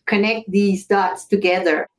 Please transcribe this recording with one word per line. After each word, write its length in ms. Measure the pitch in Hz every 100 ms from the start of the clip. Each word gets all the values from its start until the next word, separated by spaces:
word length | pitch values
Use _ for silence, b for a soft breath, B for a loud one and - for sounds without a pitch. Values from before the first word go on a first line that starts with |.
connect 460 | - 208 214 226 220
these 340 | 196 202 185
dots 400 | - 196 185 -
together 640 | - 196 185 180 175 156 -